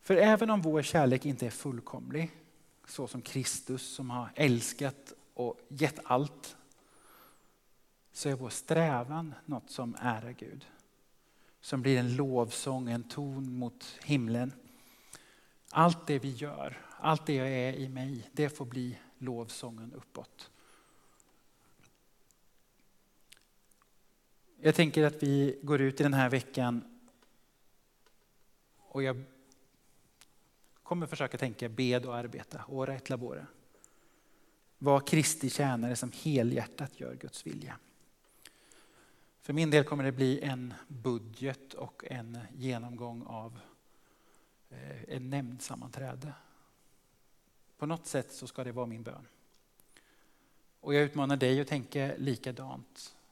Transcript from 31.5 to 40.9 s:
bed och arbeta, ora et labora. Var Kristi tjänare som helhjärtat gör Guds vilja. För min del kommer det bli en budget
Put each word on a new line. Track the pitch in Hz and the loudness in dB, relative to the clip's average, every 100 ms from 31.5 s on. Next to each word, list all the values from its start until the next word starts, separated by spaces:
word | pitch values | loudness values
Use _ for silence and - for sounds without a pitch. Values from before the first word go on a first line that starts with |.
| 110 117 | -4 -8
bed | 113 127 123 127 | 0 2 2 0
och | 120 | -6
arbeta, | 117 120 - 143 117 | -6 -10 -12 -14 -8
ora | 135 135 | -4 -4
et | 135 - | -6 -4
labora. | 127 120 - 147 - _ _ - _ _ _ _ _ _ _ _ _ | -4 -4 -8 -12 -20 _ _ -20 _ _ _ _ _ _ _ _ _
Var | 139 139 | 4 4
Kristi | 135 156 139 - 131 | 6 4 4 0 -2
tjänare | - 139 123 120 123 | 0 0 2 -2 -2
som | 123 | -6
helhjärtat | - 160 139 120 113 104 - 135 - | -4 0 4 4 0 -4 -8 -10 -10
gör | 62 64 | -12 -10
Guds | - - - | -12 -12 -12
vilja. | - - - _ _ _ _ _ _ - _ _ - - _ - _ _ _ | -10 -12 -14 _ _ _ _ _ _ -20 _ _ -20 -20 _ -20 _ _ _
För | - | -4
min | 147 160 | 0 6
del | 147 | 6
kommer | 143 143 | 6 0
det | 135 | -2
bli | 131 131 139 | 2 2 2
en | 143 127 123 - | -2 -4 -8 -12
budget | - | -14